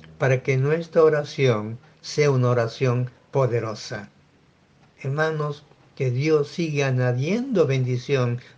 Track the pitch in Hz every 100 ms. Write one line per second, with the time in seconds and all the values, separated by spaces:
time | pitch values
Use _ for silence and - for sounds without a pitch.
0 | - - 135 131 135 135 135 160 165 175
1 | 156 151 143 - 131 110 107 117 - _
2 | - - 147 131 123 120 113 - 131 123
3 | 127 - _ 139 131 117 113 104 - 107
4 | 104 _ _ _ _ _ _ _ _ _
5 | 135 143 156 156 147 147 - _ _ -
6 | 131 123 151 156 143 - 165 143 139 127
7 | 127 123 147 214 269 208 151 135 127 123
8 | - 139 123 120 -